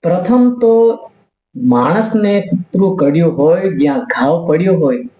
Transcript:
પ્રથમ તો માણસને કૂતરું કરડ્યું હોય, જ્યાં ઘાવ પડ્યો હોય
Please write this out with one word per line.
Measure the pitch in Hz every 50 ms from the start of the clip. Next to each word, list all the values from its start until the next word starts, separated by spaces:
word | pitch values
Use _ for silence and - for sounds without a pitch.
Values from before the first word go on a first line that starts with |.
પ્રથમ | - 170 175 180 175 185 247 254 247 247 247 233
તો | 233 226 226 226 233 233 - - - - _ _ _ _ _ _ _ _ _
માણસને | - 123 127 123 123 123 139 175 214 226 220 - 214 208 202 202 202
કૂતરું | - - - - - _ - 185 196 185 190
કરડ્યું | 160 143 143 147 165 170 160 139
હોય, | 135 143 156 170 190 196 190
જ્યાં | - 135 143 147 139 127
ઘાવ | 123 - - - 123 139 165 170 170 170
પડ્યો | 151 165 180 190 185
હોય | 160 156 135 123 123 123 123 _